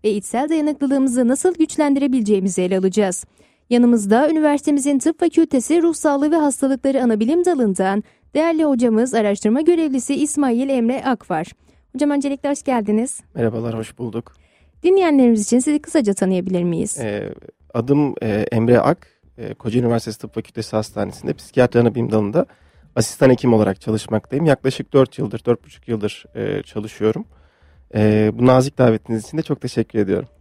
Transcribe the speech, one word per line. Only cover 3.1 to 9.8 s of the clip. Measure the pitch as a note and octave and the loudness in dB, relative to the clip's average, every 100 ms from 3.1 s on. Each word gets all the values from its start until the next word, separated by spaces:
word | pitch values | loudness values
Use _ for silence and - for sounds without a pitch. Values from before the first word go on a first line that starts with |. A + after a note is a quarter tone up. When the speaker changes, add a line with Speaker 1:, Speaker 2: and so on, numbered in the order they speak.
| F3+ - _ _ _ _ | -2 -12 _ _ _ _
Speaker 1:
Yanımızda | A#3+ A#3+ A#3 G3 A3 D4+ | 2 4 2 2 2 2
üniversitemizin | D#4 D4+ C#4+ - C#4+ C#4 C#4 | 2 2 0 0 0 0 0
Tıp | D#4 D#4 | 0 0
Fakültesi | E4+ E4 E4 C4 - E4+ | 0 2 2 0 0 2
Ruh | E4 | 2
Sağlığı | D#4 D#4 C#4 D4+ | 0 0 0 2
ve | E4 | 2
Hastalıkları | D4 - C4+ C4+ C4+ C4+ | 0 0 -2 0 0 0
Anabilim | B3+ G#3+ A3 E4+ | 0 0 0 2
Dalı'ndan | F4 D#4 A3 F#3 F#3+ G3+ - _ _ | 2 2 0 0 0 -2 -6 _ _
değerli | C#4+ E4 D#4+ | -2 0 2
hocamız, | D4+ B3+ A#3+ A3 B3+ | 0 2 2 2 0
araştırma | A3+ G#3 G3+ G#3+ B3 | 0 0 0 0 2
görevlisi | D#4 E4+ | 2 2